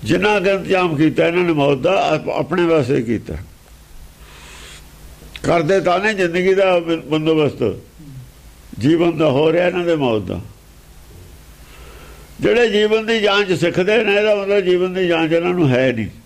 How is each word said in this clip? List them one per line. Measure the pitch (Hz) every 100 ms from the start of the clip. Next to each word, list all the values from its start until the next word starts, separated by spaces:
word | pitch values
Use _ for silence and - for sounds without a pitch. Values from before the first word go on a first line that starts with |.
ਜਿੰਨਾ | 104 175 202 208
ਕੁ | 185
ਇੰਤਜ਼ਾਮ | 196 156 185 180 147
ਕੀਤਾ | 156 123 165
ਇਹਨਾਂ | 170
ਨੇ | 175
ਮੌਤ | 156 143 143
ਦਾ, | 165 190 151
ਆਪ-, | 156 156
ਆਪਣੇ | - 151 185 170
ਵਾਸਤੇ | 165 120 139
ਕੀਤਾ। | 113 107 - 76 - - - - - - - - - - - - - - - - - - - -
ਕਰਦੇ | - 170 156 190
ਤਾਂ | 175 175
ਨੇ | 208
ਜ਼ਿੰਦਗੀ | 202 180 170 180
ਦਾ | 190 190 180
ਬ-, | 165 165
ਬੰਦੋਬਸਤ, | 135 156 156 160 147 - 117 92 - - 156 131 127 - - - - -
ਜੀਵਨ | 117 165 170 160
ਦਾ | 156
ਹੋ | 131 160
ਰਿਹਾ, | 160 180
ਇਹਨਾਂ | 180
ਦੇ | 175 165
ਮੌਤ | 131 110
ਦਾ। | 90 92 110 - - - - - - - - - - - - - - - - - - -
ਜਿਹੜੇ | 160 214 240
ਜੀਵਨ | 208 214 220 220
ਦੀ | 226
ਜਾਂਚ | 208 202 202
ਸਿੱਖਦੇ | 175 170 170 185 214
ਨੇ, | 220
ਇਹਦਾ | 202 214
ਮਤਲਬ | 208 196 202
ਜੀਵਨ | 180 180 185
ਦੀ | 185 185
ਜਾਂਚ | 165 160
ਇਹਨਾਂ | 165 175
ਨੂੰ | 180 151
ਹੈ | 127 131
ਨਹੀਂ। | 123 104 -